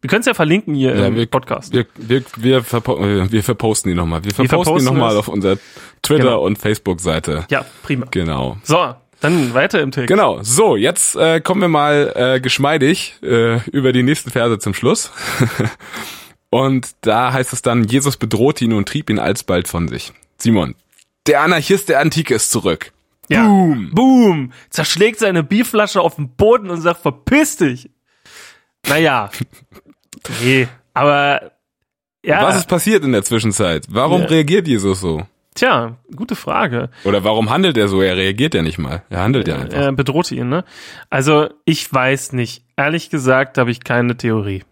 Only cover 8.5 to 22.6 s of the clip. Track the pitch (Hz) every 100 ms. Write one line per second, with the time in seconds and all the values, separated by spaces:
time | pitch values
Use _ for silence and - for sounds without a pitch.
8.5 | 101 - 156 151 123 _ _ 147 175 131
9.5 | 120 165 196 139 131 123 196 175 82 104
10.5 | 131 214 120 117 175 - - 160 165 -
11.5 | 190 180 156 147 147 147 - 123 131 127
12.5 | - 139 156 135 180 - - - 117 117
13.5 | 117 110 143 131 123 123 147 - 123 120
14.5 | 110 107 98 117 208 - - - - 120
15.5 | - 110 - - - - - - _ _
16.5 | 117 135 131 123 - 110 110 123 131 127
17.5 | 120 - 120 107 127 139 131 113 107 123
18.5 | - 117 110 98 151 151 107 64 101 -
19.5 | 90 87 87 82 62 - - _ _ 117
20.5 | 107 73 60 _ _ _ _ - 143 156
21.5 | 170 147 190 - 135 151 156 156 117 -
22.5 | 117